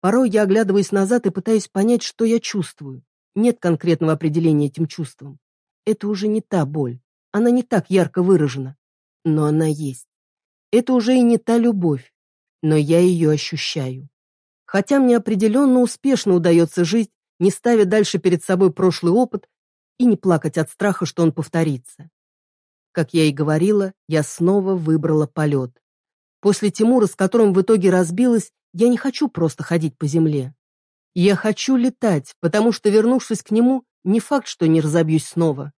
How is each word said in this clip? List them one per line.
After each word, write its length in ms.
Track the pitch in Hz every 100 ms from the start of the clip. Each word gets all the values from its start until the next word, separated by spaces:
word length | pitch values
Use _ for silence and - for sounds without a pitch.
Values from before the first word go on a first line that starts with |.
Порой 300 | 180 233 254
я 120 | 208
оглядываюсь 500 | 208 202 214 202 196
назад 340 | 196 196 247 202
и 40 |
пытаюсь 360 | 175 185 220 -
понять, 380 | 196 208 240
что 200 | - -
я 140 | 226 226
чувствую. 640 | - 208 165 - 143 127 _ _ _ -
Нет 220 | 233 240
конкретного 540 | 175 160 170 160 160
определения 520 | 156 160 151 165 151 147
этим 220 | 143 160
чувствам. 500 | - 147 _ 139 139 _ _ _ _ -
Это 220 | 214 202
уже 180 | 202 214
не 140 | 214
та 260 | - 190 139
боль. 320 | 151 131 123 _ _ _
Она 200 | 208 240
не 120 | 247
так 260 | 240 214 -
ярко 320 | 190 185 -
выражена. 560 | 180 185 147 127 131 139 _ _ _ _
Но 200 | 165 156
она 220 | 151 151 156
есть. 420 | 147 143 131 - _ _ _ _ _ _
Это 200 | 226 240
уже 220 | 254 220
и 60 | 254
не 180 | 240 233
та 180 | - 233
любовь. 560 | 233 208 175 139 - _ _ _ _ _
Но 120 | 156
я 240 | 156 147 165
ее 320 | 180 175 156
ощущаю. 760 | 151 - 156 - 160 131 131 139 _ _ _ _ _
Хотя 340 | _ 196 196 277
мне 180 | 254 240
определенно 680 | 240 214 220 226 285 254
успешно 520 | 240 - 277 262 -
удается 500 | 180 170 170 165 -
жить, 280 | 175 214 214 _ _ _
не 140 | 185
ставя 320 | - 240 233
дальше 340 | 196 214 208 185
перед 240 | 190 175
собой 300 | - 185 185
прошлый 400 | 151 185 156 175
опыт 360 | 196 247 214 _ _ _ _ _ _
и 60 |
не 120 | 247 208
плакать 420 | 190 165 151 165
от 100 | 151
страха, 380 | - 202 190 170
что 160 | -
он 80 | 165
повторится. 800 | 160 151 170 160 131 - - - _ _ _ _ _ _ _ _
Как 240 | - 160
я 120 | 170 156
и 40 |
говорила, 640 | 139 151 156 185 208 190 - _
я 160 | 156
снова 500 | 147 - 175 202 190
выбрала 540 | 185 160 160 156 156 151
полет. 420 | - 151 139 127 _ _ _ _ _ _ _
После 320 | 202 202 208
Тимура, 340 | - 220 254 214
с 80 |
которым 380 | - 190 233 208
в 80 | 185
итоге 280 | 190 220 185
разбилась, 640 | 185 170 180 254 233 - _ _
я 160 | 175 233
не 80 | 240
хочу 320 | 277 - 294
просто 340 | - 165 -
ходить 340 | 143 170 156 -
по 120 | 147
земле. 480 | 160 160 147 131 - _ _ _ _ _ 185
Я 140 | 185
хочу 400 | 196 220 - -
летать, 600 | 269 247 - 226 160 - -
потому 320 | 170 214 226
что, 200 | 214 214
вернувшись 520 | 208 226 254 - 214
к 80 | -
нему, 320 | 214 240 262 _ _
не 160 | 185 220
факт, 260 | - 285 -
что 220 | - 160
не 120 | 160
разобьюсь 460 | 151 165 160 160 -
снова. 460 | - 165 135 143